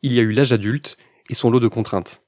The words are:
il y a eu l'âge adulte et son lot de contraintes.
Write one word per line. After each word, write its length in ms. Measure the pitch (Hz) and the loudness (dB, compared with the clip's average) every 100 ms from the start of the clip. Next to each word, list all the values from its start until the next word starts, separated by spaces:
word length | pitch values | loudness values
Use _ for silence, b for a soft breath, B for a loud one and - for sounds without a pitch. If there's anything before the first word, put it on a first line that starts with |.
il 140 | 143 | 0
y 40 | 120 | 2
a 40 | |
eu 80 | 113 | 2
l'âge 220 | 110 139 | 2 2
adulte 420 | 120 104 139 - - b b b | 2 0 -4 -6 -20 b b b
et 60 | |
son 160 | - 120 | -2 2
lot 100 | 123 | 2
de 80 | 113 | 2
contraintes. 540 | 117 107 98 90 - | -2 -4 -4 -6 -16